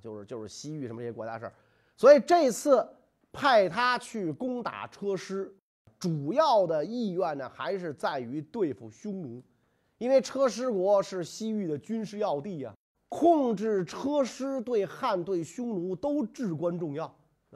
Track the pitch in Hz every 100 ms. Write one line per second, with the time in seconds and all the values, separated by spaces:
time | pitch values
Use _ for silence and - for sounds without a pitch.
0 | 113 107 101 120 104 - 147 156 123 113
1 | 120 113 113 113 113 - _ _ _ -
2 | 254 285 - 349 269 185 294 240 - -
3 | _ _ _ - 269 226 180 196 247 247
4 | - 220 170 135 254 247 175 107 110 -
5 | 202 185 - 190 196 - _ _ _ _
6 | 180 156 143 254 311 220 175 156 170 240
7 | 214 175 170 143 123 - 147 196 175 135
8 | 196 143 117 151 151 233 165 123 113 -
9 | 208 190 135 120 - _ _ _ _ -
10 | 240 269 - 262 269 196 254 196 190 196
11 | 190 185 160 - 220 214 175 147 - 226
12 | 208 208 202 147 208 165 120 - _ _
13 | _ - 339 320 247 190 220 202 175 -
14 | 277 294 240 - 269 269 220 226 185 -
15 | 254 190 170 180 156 - 240 196 180 185
16 | 285 294 220 - 214 151 175 175 165 143
17 | 156 - _ _ _